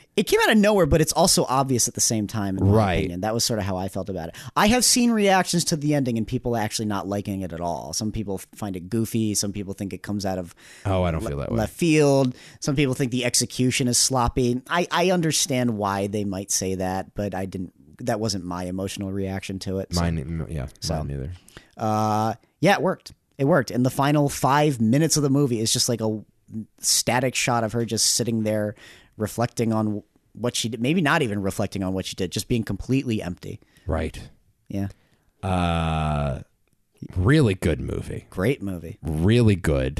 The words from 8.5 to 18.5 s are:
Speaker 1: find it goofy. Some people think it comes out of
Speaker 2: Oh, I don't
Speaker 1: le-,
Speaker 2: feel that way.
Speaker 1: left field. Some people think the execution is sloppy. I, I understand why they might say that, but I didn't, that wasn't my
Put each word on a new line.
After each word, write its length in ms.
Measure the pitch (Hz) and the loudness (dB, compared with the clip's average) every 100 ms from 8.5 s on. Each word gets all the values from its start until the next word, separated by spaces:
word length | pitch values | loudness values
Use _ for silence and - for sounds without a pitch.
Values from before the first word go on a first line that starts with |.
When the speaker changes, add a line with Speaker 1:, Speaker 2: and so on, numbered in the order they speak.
| - | -10
Speaker 1:
find 220 | 104 92 | -8 -8
it 120 | 92 | -4
goofy. 460 | 113 110 113 107 98 | -2 0 0 0 0
Some 160 | 101 | -2
people 220 | 101 95 | -6 -8
think 180 | 95 98 | -8 -8
it 120 | 92 | -8
comes 220 | - 104 95 | -6 -4 -2
out 120 | 92 | -4
of 180 | 87 - - - 98 | -6 -14 -20 -8 -2
Speaker 2:
Oh, 180 | 92 | 0
I 80 | 90 | 2
don't 100 | 78 | 0
Speaker 1:
le-, 100 | - | -4
Speaker 2:
feel 80 | 71 | -6
that 120 | - | -4
way. 60 | 113 | -2
Speaker 1:
left 160 | 107 | -4
field. 600 | - 175 156 143 135 127 - - - | 0 2 4 6 4 2 -2 -18 -8
Some 160 | - 139 | -4 0
people 160 | 135 | 0
think 180 | 127 131 | 0 -2
the 140 | 127 120 | 0 0
execution 640 | - 120 - 127 - 123 | 0 -2 0 0 2 2
is 80 | 120 | 2
sloppy. 640 | - 131 120 135 123 127 - | 2 2 0 2 0 0 -2
I, 180 | 175 180 | -2 0
I 220 | 165 180 | 2 2
understand 680 | 180 160 - 180 127 120 104 | 2 2 0 0 0 0 0
why 300 | 101 98 101 | 0 0 -2
they 160 | 104 | -2
might 260 | 101 95 98 | -4 -4 -4
say 260 | - 95 92 | -2 -2 -2
that, 380 | 92 95 - | -2 -2 -6
but 220 | - 101 92 | -6 -4 -4
I 100 | 98 | -6
didn't, 280 | 92 87 _ 71 - 127 | -8 -10 _ -20 -8 -4
that 160 | 110 | -2
wasn't 240 | 110 95 | -2 -4
my 180 | 87 | -6